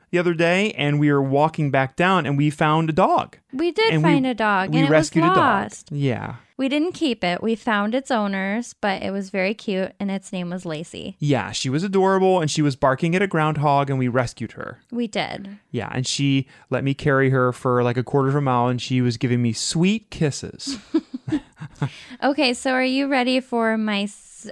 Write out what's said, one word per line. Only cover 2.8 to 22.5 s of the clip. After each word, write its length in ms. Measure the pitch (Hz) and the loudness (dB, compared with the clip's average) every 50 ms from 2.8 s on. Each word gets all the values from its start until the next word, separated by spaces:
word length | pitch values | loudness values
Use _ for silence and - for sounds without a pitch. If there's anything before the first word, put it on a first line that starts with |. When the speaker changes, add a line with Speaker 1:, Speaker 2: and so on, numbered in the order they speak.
| 165 160 | 2 2
Speaker 1:
a 20 | 156 | 2
dog. 460 | 160 190 277 349 339 - - - - _ _ - | 2 2 4 2 0 0 -4 -12 -20 _ _ -6
Speaker 2:
We 180 | 262 330 349 320 | -2 -2 -2 0
did 220 | - 440 453 - | 2 2 2 2
Speaker 1:
And 80 | - 311 | 4 4
we, 80 | 320 | 4
Speaker 2:
find 160 | 294 277 262 | 4 4 2
a 80 | 262 247 | 0 0
dog, 360 | 208 220 214 202 190 190 190 | 0 0 0 2 0 0 0
Speaker 1:
we 80 | 151 160 | 2 2
Speaker 2:
and 60 | 160 | 2
it 40 | 294 | 4
was 20 | 151 | 4
Speaker 1:
rescued 320 | - - 302 - 285 330 | 4 2 2 2 2 4
a 40 | 339 | 4
dog. 80 | 370 370 | 4 4
Speaker 2:
lost. 500 | 320 269 220 196 196 208 202 - - - | 4 4 2 2 -2 -4 -8 -14 -16 -10
Speaker 1:
Yeah. 440 | 151 143 143 135 117 107 104 107 123 120 - _ _ - | -6 -2 0 0 0 -2 -4 -8 -10 -12 -16 _ _ -4
Speaker 2:
We 100 | 262 269 | -4 -2
didn't 240 | 262 302 302 359 349 | 0 0 -2 -2 -2
keep 320 | - 330 285 233 214 - | -2 -2 -2 -2 -2 -2
it. 180 | 175 175 175 - | -2 -2 -2 -2
We 120 | 220 226 | -2 -2
found 380 | 214 - 254 220 202 202 214 220 | -2 -2 -2 0 0 0 0 -2
its 160 | 262 262 - | -2 -2 -2
owners, 640 | 269 226 208 202 196 196 190 196 202 233 240 - - | -2 0 0 -2 -2 -4 -4 -2 -4 -4 -6 -8 -10
but 280 | _ - 208 190 - - | _ -4 -4 -4 -2 -4
it 80 | 196 | -6
was 200 | 190 196 196 190 | -6 -6 -6 -6
very 240 | - 196 185 190 220 | -4 -2 -2 -2 -2
cute, 380 | 208 - - 196 185 190 - - _ | -4 -6 -4 -2 -2 -4 -4 -6 _
and 120 | 196 196 | -6 -6
its 200 | 196 196 190 - - | -6 -6 -8 -8 -8
name 180 | 185 180 175 | -8 -6 -6
was 160 | 175 185 175 | -8 -8 -6
Lacey. 500 | 175 156 151 170 - - 90 - - 190 - | -8 -8 -8 -8 -12 -12 -14 -12 -12 -10 -4
Speaker 1:
Yeah, 320 | 151 147 139 120 95 95 | 0 0 0 0 0 -4
she 200 | 110 - - 135 | -6 -6 -4 -2
was 120 | 127 151 180 | -2 -2 -2
adorable, 580 | 208 190 196 190 190 190 190 185 190 185 185 | 0 2 2 4 4 4 4 4 4 4 2
and 100 | 165 147 | 2 0
she 100 | - 156 151 | 0 0 0
was 140 | 147 135 | 0 0
barking 400 | - - 135 131 127 175 165 165 | 2 2 0 2 2 0 0 0
at 60 | 185 202 | 0 0
a 40 | |
groundhog, 640 | 196 196 160 156 156 151 147 143 151 139 139 139 135 | 0 0 0 0 0 0 0 0 2 2 2 2 0
and 100 | 139 131 | 0 0
we 80 | 127 | 0
rescued 460 | 123 117 131 123 113 - - 117 107 - | 0 0 0 -2 -2 -4 -8 -10 -10 -10
her. 260 | - - - - - _ _ - | -12 -14 -14 -14 -16 _ _ -6
Speaker 2:
We 140 | 233 240 214 | -6 -6 -4
did. 480 | - 202 156 - - - 196 196 202 202 _ _ | -4 -4 -6 -4 -6 -10 -12 -14 -16 -20 _ _
Speaker 1:
Yeah, 180 | - 123 98 - - | -8 -6 -6 -4 -4
and 140 | - 127 | -6 -4
she 400 | - - - 139 139 135 135 131 - - - - _ | -4 -2 0 2 2 2 2 0 -4 -12 -20 -10 _
let 160 | 135 127 135 | -4 -2 -2
me 80 | 139 139 | -2 -4
carry 380 | - - 151 139 135 135 131 | 0 0 2 4 4 4 4
her 200 | 131 135 127 123 | 4 4 2 2
for, 320 | 120 - - 131 123 123 123 | 0 0 0 0 2 2 2
like, 140 | 120 120 | 2 0
a 60 | 127 120 | -2 -2
quarter 240 | - - 139 135 135 | 0 0 0 2 2
of 60 | 139 | 0
a 40 | 147 143 | 0 0
mile, 260 | 135 127 123 120 123 | 2 2 2 2 2
and 120 | 123 123 - | 0 -2 -2
she 180 | - 131 127 | -2 0 2
was 160 | 123 123 117 | 2 2 0
giving 240 | 117 - 120 120 120 | 0 0 0 2 2
me 140 | 120 117 110 | 2 0 0
sweet 560 | - - - - 165 165 190 214 226 - _ | -2 -6 -4 0 2 2 2 2 0 -4 _
kisses. 680 | - - 165 147 131 - - - - - - 277 277 214 - - - | -6 -2 -2 -2 -2 -4 -10 -12 -14 -12 -10 -10 -10 -10 -12 -4 -4
<laughs> 480 | - - - - 254 - - 311 285 - - _ _ 156 143 - - 147 135 - - - - 254 - - | -4 -4 -4 -12 -12 -8 -4 -4 -4 -6 -8 _ _ -18 -18 -8 -8 -8 -8 -8 -12 -18 -20 -14 -4 -2
Speaker 2:
Okay, 320 | 254 285 302 302 254 | -2 0 2 0 0